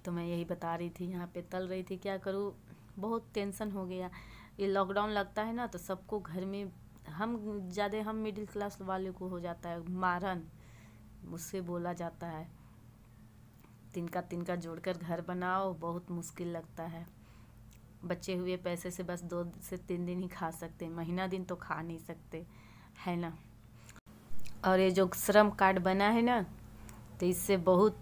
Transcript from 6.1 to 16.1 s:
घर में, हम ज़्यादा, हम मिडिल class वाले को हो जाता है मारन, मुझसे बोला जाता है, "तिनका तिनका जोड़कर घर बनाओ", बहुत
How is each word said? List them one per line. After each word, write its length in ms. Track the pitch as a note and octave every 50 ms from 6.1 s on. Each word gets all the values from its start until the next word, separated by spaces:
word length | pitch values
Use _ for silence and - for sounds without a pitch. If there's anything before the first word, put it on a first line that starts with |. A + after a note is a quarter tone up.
| G#3+ G#3
घर 240 | F3+ - D#3+ F3+ F#3
में, 280 | F#3+ G3 G3+ G3+ F#3+ - - - - - - - D#3
हम 520 | D3+ E3 G#3+ A#3 A#3+ A3+ G#3 G#3 G#3 G3+ F#3 F3+
ज़्यादा, 320 | F3+ G#3 G3+ G3+ G#3 G#3+
हम 140 | G#3+ G#3+ A3
मिडिल 300 | A3 G#3+ A3 G3 G#3+ G#3+
class 340 | G3 - G#3 G3+ G3+ G3 -
वाले 300 | G3 F#3 F#3 F#3+ F#3+ F#3+
को 180 | F#3 F#3 F#3 F#3
हो 120 | F#3 F3
जाता 280 | E3+ F3 E3+ - - E3+
है 240 | E3+ E3+ E3 F3
मारन, 500 | F3+ F#3 F#3 F#3 F3 F3 F#3 G3 F#3 E3+ D#3+ - - - - - - - - - - - - - - - -
मुझसे 360 | E3+ E3 E3+ - - - F#3+
बोला 320 | F3+ F3 F3 F3 E3+ F3+
जाता 340 | F3 F3 E3+ E3+ E3 - E3+
है, 220 | E3+ D#3+ D#3 E3+ - - - - - - - - - - - - - - - - - - - - - - - - - - - - - -
"तिनका 260 | F3+ E3+ E3+ - F3+
तिनका 360 | F3 - F3 F3 F3 F#3 F3+
जोड़कर 360 | F3 E3 E3 E3 E3 E3+ F#3+
घर 280 | F3+ E3+ E3+ E3+ E3+ E3+
बनाओ", 540 | E3+ F3 F3+ F3+ F3+ F3+ F#3 F#3+ G3 F#3+ F3+
बहुत 360 | D#3 E3 E3+ E3+ F3 F3 -